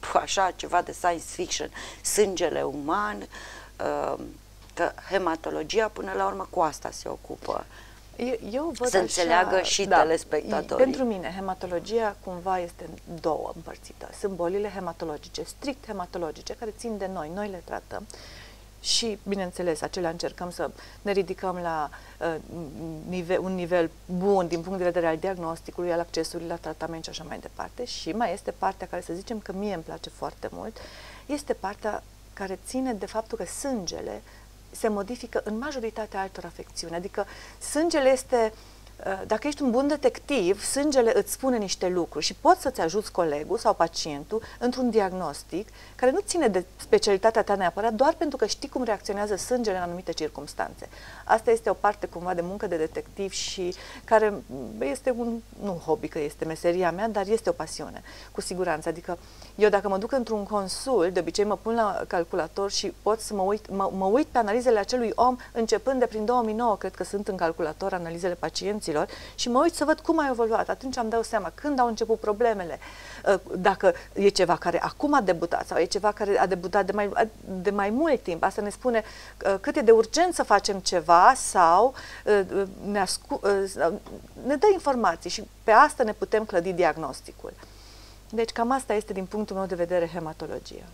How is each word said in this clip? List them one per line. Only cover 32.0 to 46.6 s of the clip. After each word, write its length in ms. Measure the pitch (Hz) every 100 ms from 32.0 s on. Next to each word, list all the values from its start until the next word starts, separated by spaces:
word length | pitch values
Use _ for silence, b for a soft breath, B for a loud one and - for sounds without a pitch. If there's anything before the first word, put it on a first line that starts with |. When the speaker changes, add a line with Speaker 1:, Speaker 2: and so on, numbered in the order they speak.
| - - -
Speaker 2:
care 260 | - 190 190 -
ține 280 | 254 262
de 120 | 214 196
faptul 320 | 220 220 226
că 80 | 180
sângele 760 | - 277 247 165 80 - 104 B B B - -
se 160 | - 226
modifică 540 | 208 202 247 226 226
în 140 | - 214
majoritatea 640 | 285 277 226 214 214 202
altor 240 | 190 185 175
afecțiuni. 500 | - - - 170 170
Adică 300 | 190 - 196 B B B -
sângele 380 | 285 339 320 262
este, 440 | 262 - 247 220 220 B B B - -
uh, 160 | 190 190
dacă 200 | 220 285
ești 140 | 294
un 100 | 277
bun 160 | 233 285
detectiv, 760 | 294 269 - - 285 175 202
sângele 540 | - 269 294 269 226 208
îți 140 | 196
spune 260 | - 269 240
niște 300 | 196 - 185
lucruri 380 | 180 165 151 -
și 80 |
poți 280 | 196 - 359
să-ți 200 | 285 -
ajuți 300 | 165 190 202
colegul 460 | - 165 147 156 202
sau 160 | 233
pacientul 680 | 190 165 - 165 143 156 220 B B
într-un 300 | 240 254 247
diagnostic 760 | 220 190 185 165 147 - 165 214 B B B
care 160 | 247
nu 80 | 320 -
ține 220 | 349 269
de 180 | 190